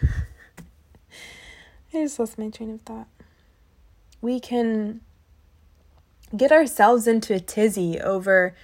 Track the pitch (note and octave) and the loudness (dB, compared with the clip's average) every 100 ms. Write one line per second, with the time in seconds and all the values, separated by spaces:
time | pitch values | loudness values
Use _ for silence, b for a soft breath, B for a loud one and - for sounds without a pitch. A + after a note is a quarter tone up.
0 | - - - - _ - - _ _ _ | -2 -2 -8 -12 _ -20 -20 _ _ _
1 | _ - - - - - - _ _ D#4+ | _ -20 -20 -20 -20 -20 -20 _ _ -4
2 | D4 - A3 - A3 - A3 A3 - A3 | -4 -4 -8 -6 -12 -10 -14 -14 -14 -16
3 | A3 _ b b b b b b _ _ | -18 _ b b b b b b _ _
4 | _ - A#3 B3 - A#3+ A3+ A3 G#3 A3+ | _ -10 -6 -6 -4 -2 0 -2 -4 -8
5 | - _ _ _ _ _ _ _ _ _ | -18 _ _ _ _ _ _ _ _ _
6 | _ _ - G#3 C4+ D#4 C#4+ - G#3+ B3 | _ _ -12 0 4 6 4 4 4 6
7 | A3+ A3+ - F#3+ F3+ - G#3+ G3 F3 E3 | 2 0 0 -4 -4 0 0 0 -4 -4
8 | - F#3+ F#3+ F#3+ F3+ F3+ | -4 -4 2 2 2 -4